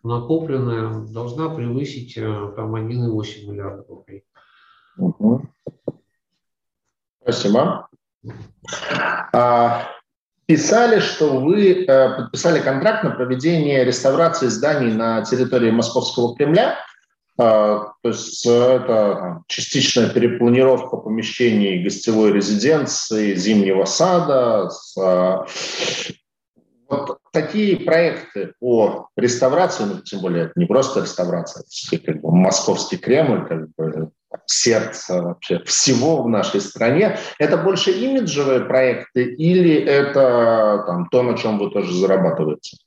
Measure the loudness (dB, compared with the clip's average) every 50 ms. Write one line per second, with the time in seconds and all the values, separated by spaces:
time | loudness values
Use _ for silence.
0 | _ -6 -6 -6 -2 -2 -4 -2 -2 -4 -4 -2 -2 -2 -4 -4 -6 -6 -8 -10
1 | -12 -12 -12 -12 -10 -10 -8 -8 -8 -8 -6 -8 -8 -6 -6 -6 -6 -6 -10 -12
2 | -14 -14 -12 -8 -6 -6 -6 -8 -10 -12 -12 -10 -8 -8 -6 -6 -6 -6 -4 -4
3 | -4 -2 -2 -4 -6 -8 -14 -16 -16 -14 -12 -12 -12 -12 -12 -14 -20 _ -20 -20
4 | _ -20 -20 -20 _ _ _ _ _ _ _ _ _ _ _ _ _ _ _ -4
5 | -4 -4 -4 _ 0 0 0 0 -4 -12 _ _ _ -18 _ _ _ -12 -12 _
6 | _ _ _ _ _ _ _ _ _ _ _ _ _ _ _ _ _ _ _ _
7 | _ _ _ _ _ -4 -4 -2 0 2 2 2 2 0 -2 -6 -10 -18 _ _
8 | _ _ _ _ _ -18 -18 -18 -20 -20 _ _ _ -14 -12 -12 -8 -6 -6 -4
9 | -4 -4 -4 -6 -6 -2 0 2 4 4 4 4 4 2 0 -2 -6 -10 -14 -20
10 | _ _ _ _ _ _ _ _ _ 2 2 2 4 2 4 4 4 4 4 2
11 | 2 -2 -2 0 0 0 2 0 2 2 2 4 6 4 4 4 4 4 4 6
12 | 6 4 2 -4 -10 -10 -10 -2 0 2 2 2 0 0 -2 2 0 0 0 0
13 | -2 -4 -2 -4 -4 -4 -4 -2 0 0 0 2 0 2 2 2 2 2 0 0
14 | 0 0 2 4 2 2 2 0 -2 -2 0 0 0 0 0 0 0 0 0 0
15 | 0 0 -2 -2 -2 -2 0 0 0 0 2 2 2 2 2 2 0 0 -2 -2
16 | -4 -2 -2 -2 -2 -2 0 -2 0 2 4 4 2 2 -2 -6 -10 -18 -20 _
17 | _ _ _ _ _ _ _ 2 4 4 6 6 4 2 0 -2 -4 -10 -16 _
18 | -4 -4 -4 -4 -8 -12 -12 -4 0 2 4 4 6 4 4 2 2 2 2 2
19 | 2 2 0 -2 -4 -8 -10 -10 _ _ -8 -8 -8 -4 -2 -2 0 2 2 2
20 | 2 2 2 2 0 0 0 2 2 4 4 4 4 4 4 2 0 -8 -10 -10
21 | -6 -6 -4 -4 -4 -6 -4 0 0 2 2 2 2 0 0 -2 -2 -4 -6 -4
22 | -2 0 2 4 4 4 4 2 0 0 -2 0 2 2 2 2 0 -2 -6 -8
23 | -6 -4 -2 -2 0 0 -2 0 0 2 2 4 4 4 2 2 0 0 0 0
24 | 2 2 2 2 2 2 2 2 2 2 2 0 0 -4 -8 -14 -18 -12 -6 -2
25 | 0 2 2 2 2 2 0 -2 -6 -10 -12 -10 -10 -10 -8 -6 -6 -6 -6 -8
26 | -10 -10 -14 _ _ _ _ _ _ _ _ _ _ _ _ _ _ _ -6 -6
27 | -6 -8 -12 _ _ _ -2 -2 -2 0 -2 0 2 2 2 0 2 2 2 4
28 | 4 2 0 -4 -12 -12 -10 -10 -10 -10 -12 _ -2 0 2 4 4 2 0 -4
29 | -12 -10 _ 0 0 0 2 2 0 2 4 2 2 0 0 -4 -6 -6 -6 -8
30 | -12 -12 -12 -6 -4 -2 -2 -2 -2 -2 -2 -2 0 2 2 2 2 2 -2 -4
31 | -4 -4 -4 -4 -4 -2 -2 -4 -6 -8 -14 -18 -20 _ -14 -14 -6 -4 -4 -4
32 | -2 -6 -6 -4 -2 2 4 4 4 4 2 0 0 0 -2 -2 -2 -6 -8 -6
33 | 0 2 2 2 4 2 0 -2 -2 -6 -8 -8 -8 -12 _ -6 -6 -6 -4 -6
34 | -8 -10 _ _ _ _ -18 -14 _ -4 -4 0 2 2 2 2 0 -4 -10 -14
35 | -8 -4 -4 -2 -2 -4 -8 _ -6 -6 -6 -6 -4 -4 -2 0 2 2 2 2
36 | 2 2 0 0 0 0 0 0 0 0 -2 -4 -4 -4 -4 0 0 2 4 4
37 | 2 2 0 -4 -10 -12 -4 -2 0 0 2 2 2 0 0 0 0 0 0 0
38 | 0 0 0 0 -2 -2 -2 -2 0 0 0 0 0 0 2 2 2 2 0 -2
39 | -8 -4 _ -2 -2 -2 -2 0 2 2 4 4 4 4 4 4 2 2 2 2
40 | 2 2 2 4 4 4 4 4 4 4 4 4 4 2 2 0 0 -4 -4 -4
41 | -4 0 0 2 2 2 -2 -2 -2 -2 -2 -2 -2 -2 -2 -4 -4 -2 0 0
42 | 2 2 2 2 2 0 0 0 -2 -4 -4 -6 -10 -20 -20 _ _